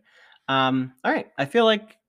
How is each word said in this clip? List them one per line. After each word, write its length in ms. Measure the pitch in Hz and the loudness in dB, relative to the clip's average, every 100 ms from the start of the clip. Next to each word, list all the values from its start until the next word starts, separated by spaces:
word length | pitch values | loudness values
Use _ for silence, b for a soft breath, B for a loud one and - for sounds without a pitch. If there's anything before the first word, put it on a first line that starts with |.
| b b b b - | b b b b -4
Um, 460 | 135 131 131 127 - | 0 0 0 -4 -6
all 80 | 147 | -4
right. 200 | 143 - - | -4 -6 -6
I 80 | 139 | -2
feel 200 | 240 220 | 2 4
like 320 | 214 220 _ | 2 -4 _